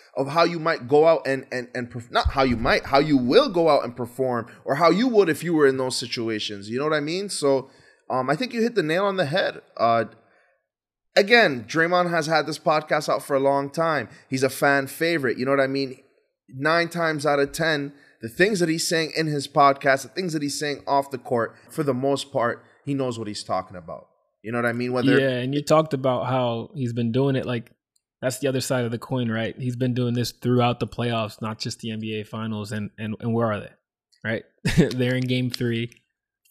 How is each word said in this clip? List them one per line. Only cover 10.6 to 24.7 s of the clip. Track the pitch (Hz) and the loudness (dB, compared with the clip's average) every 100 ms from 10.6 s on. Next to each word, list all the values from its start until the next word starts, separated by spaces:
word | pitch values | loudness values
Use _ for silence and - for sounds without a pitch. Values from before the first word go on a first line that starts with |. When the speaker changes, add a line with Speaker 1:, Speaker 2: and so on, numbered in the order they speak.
| _ _ _ _ _ 185 | _ _ _ _ _ 0
Speaker 1:
again, | 202 240 190 123 101 | 6 6 6 0 -2
Draymond | 156 170 180 175 | 0 2 2 2
has | 170 151 | -2 0
had | 160 147 | 0 0
this | 151 | -2
podcast | 170 156 151 156 156 | 0 0 0 -2 0
out | 123 | -4
for | - 139 | 0 0
a | |
long | 139 139 139 | 2 2 -2
time. | - 165 147 107 - _ | -2 0 0 -4 -12 _
He's | 131 | -2
a | 131 | 0
fan | - 143 139 135 | 2 2 2 0
favorite, | - 165 165 127 - | -2 0 0 0 -2
you | 127 | 0
know | |
what | 139 | 2
I | 135 | 2
mean? | 139 135 127 _ _ _ _ _ | -2 -4 -10 _ _ _ _ _
Nine | 131 151 170 170 | -4 0 2 0
times | 170 165 151 147 | -2 -2 0 0
out | 143 | 2
of | 143 | 0
ten, | 151 160 151 139 - _ _ | -2 -2 -2 -4 -12 _ _
the | 113 | -10
things | - 196 190 | 0 2 2
that | 170 | 0
he's | 160 - | 0 0
saying | 165 156 - | -2 -2 -2
in | 160 | -2
his | 147 135 | -2 -2
podcast, | 156 143 139 143 135 | 4 6 6 2 0
the | 127 | -2
things | 175 185 | -6 -4
that | 156 | -4
he's | 143 139 | -4 -4
saying | 147 139 - | -6 -6 0
off | 139 139 | 0 0
the | 123 | -8
court, | - 120 110 - - | -4 -2 -2 -8 -12
for | - | -4
the | 143 | -2
most | 123 135 139 - | 0 0 -2 -2
part, | 127 117 - _ _ - | -2 -2 -4 _ _ -6
he | |
knows | 135 127 113 | -4 -4 -6
what | 104 | -8
he's | 104 | -10
talking | - 92 90 92 | -6 -6 -6 -14
about. | 82 78 - _ _ _ | -14 -16 -18 _ _ _
You | 104 | -6
know | 120 | -2
what | |
I | 120 | -2